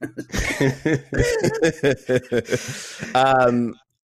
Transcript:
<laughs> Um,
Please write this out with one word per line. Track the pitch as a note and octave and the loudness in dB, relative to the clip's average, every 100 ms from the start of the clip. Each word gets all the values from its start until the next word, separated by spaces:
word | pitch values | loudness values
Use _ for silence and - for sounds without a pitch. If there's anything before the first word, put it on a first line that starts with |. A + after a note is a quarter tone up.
<laughs> | - - - - - - C3+ C3 D#3 C#3+ - - A#4+ A4+ - - D#3+ - C#3+ C3+ - B2+ - A#2+ - - - - - - - | -14 -12 -8 -4 -4 0 0 0 -2 -2 -2 -2 0 2 0 2 0 2 0 0 0 -2 0 -4 0 -4 -4 -12 -12 -12 -4
Um, | B2+ C3+ C3 B2 A#2+ A#2 - _ _ | 2 4 4 4 2 -2 -6 _ _